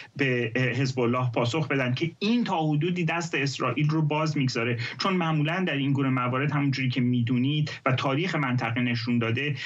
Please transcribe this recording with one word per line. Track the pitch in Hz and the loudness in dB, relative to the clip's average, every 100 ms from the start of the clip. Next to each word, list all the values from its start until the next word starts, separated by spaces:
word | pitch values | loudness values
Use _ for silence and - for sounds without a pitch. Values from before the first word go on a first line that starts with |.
| - - | -10 -2
به، | 135 123 117 127 | 0 0 0 0
اه، | |
حزب | 123 120 131 127 | 0 0 0 2
الله | 120 127 127 | 2 2 0
پاسخ | 131 120 160 151 | 0 0 0 0
بدن | 139 127 | 0 0
که | 131 165 - | 0 -2 0
این | 202 240 | 0 2
تا | 220 175 156 | 2 0 2
حدودی | 147 175 180 160 | 2 0 0 0
دست | 170 170 147 | -2 -2 -2
اسرائیل | 135 - 131 117 147 | -2 -2 -2 0 2
رو | 156 | 2
باز | 147 151 160 151 | 2 2 0 0
می‌گذاره. | 127 117 117 113 120 - | 0 0 -2 -2 -4 -4
چون | 196 | 0
معمولاً | 185 165 156 147 185 180 | 0 0 0 0 0 0
در | |
این | 139 139 | 0 0
گونه | 139 135 | 2 2
موارد، | 127 123 131 151 | 0 0 0 0
همونجوری | 143 143 131 131 | 0 0 0 -2
که | 127 | 0
می‌دونید | 123 123 117 123 131 151 151 - 139 | 2 2 2 2 2 0 -2 -2 -2
و | |
تاریخ | 131 143 135 185 160 | 0 0 0 0 -2
منطقه | 131 123 117 117 | 0 0 -2 -2
نشون | 123 117 120 120 | -2 -2 0 0
داده، | 113 113 147 143 | 0 0 -2 -4